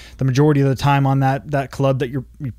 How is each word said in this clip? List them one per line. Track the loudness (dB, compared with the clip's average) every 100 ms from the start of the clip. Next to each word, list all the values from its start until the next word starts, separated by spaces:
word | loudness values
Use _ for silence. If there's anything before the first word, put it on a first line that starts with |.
| -20 -4
the |
majority | -2 2 4 4
of | 2
the | 0
time | 0 2 2
on | 2
that, | 0 -2 -4
that | -6 -6
club | -2 0 0
that | -2
you're, | -6 -10 -12
you're | -12